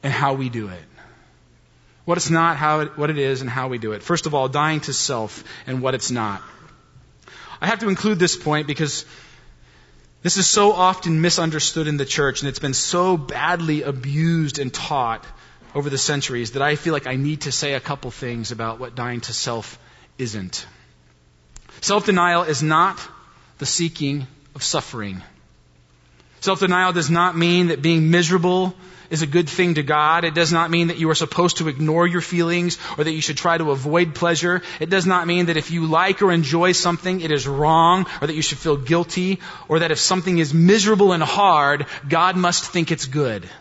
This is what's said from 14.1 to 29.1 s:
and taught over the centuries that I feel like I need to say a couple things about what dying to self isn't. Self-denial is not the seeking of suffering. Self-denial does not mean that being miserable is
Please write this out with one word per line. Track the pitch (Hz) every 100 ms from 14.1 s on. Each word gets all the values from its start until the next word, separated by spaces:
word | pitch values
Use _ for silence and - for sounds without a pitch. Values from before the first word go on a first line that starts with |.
| 143 160 165 151 131
and | 131
taught | - - 147 120 113 - - - - - 143
over | 147
the | 135
centuries | - 143 135 123 113
that | 131
I | 143 147
feel | 170
like | 151 131
I | 131
need | 143 151
to | 151
say | 127 147
a | 139
couple | - 139 127
things | - 127 117 110
about | 113 113 113
what | 123 117
dying | 120 120
to | 110
self | 113 - 117 107 - - - - _
isn't. | 127 104 92 - - - _ _ _ _ _ _ _ - - -
Self-denial | - 202 202 190 175 175
is | 175 143
not | 156 156 180 185 - - - _ _ _
the | 139
seeking | - 170 165 143 143 131 - _ -
of |
suffering. | - 156 - 123 101 95 - - _ _ _ _ _ _ _ _ _ _
Self-denial | - 190 185 180 185
does | 175 147
not | 170 180 165
mean | 170 175 175
that | 147
being | 151 165 156
miserable | 170 165 180 175 185 185 180 - -
is | -